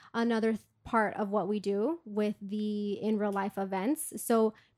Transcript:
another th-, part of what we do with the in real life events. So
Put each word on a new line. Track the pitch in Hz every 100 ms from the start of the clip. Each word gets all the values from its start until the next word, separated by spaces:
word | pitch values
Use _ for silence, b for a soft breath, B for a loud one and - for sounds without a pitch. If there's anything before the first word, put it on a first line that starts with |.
| B
another | 226 233 226 220
th-, | 220 _ _
part | - 226 208 -
of | 202
what | 208 180
we | 214
do | 196 202 233 330 -
with | 208 208 208
the | 196 214 214 208 208 196
in | 208 220
real | 208
life | 196 196 -
events. | 196 190 214 311 - 214
So | - 226 220 - b